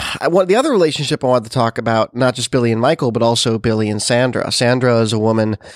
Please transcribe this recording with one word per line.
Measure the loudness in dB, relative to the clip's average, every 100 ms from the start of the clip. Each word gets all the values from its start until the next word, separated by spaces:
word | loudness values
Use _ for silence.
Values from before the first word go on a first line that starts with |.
| -8 -4
I | 0
want, | 0 2
the | 2
other | 2
relationship | 2 2 0 -4 -2
I | 0
wanted | 0 0
to | -2
talk | -2 -2
about, | -2 0 0 0
not | -2 -2
just | -2
Billy | 0 0
and | 2
Michael, | 0 0 -2
but | 0
also | 0 2 0 -2
Billy | 0 0 -2
and | -4
Sandra. | -2 0 0 -2 -4
Sandra | -2 0 2 2 2
is | 2
a | 0
woman | 0 2 0 -4 -10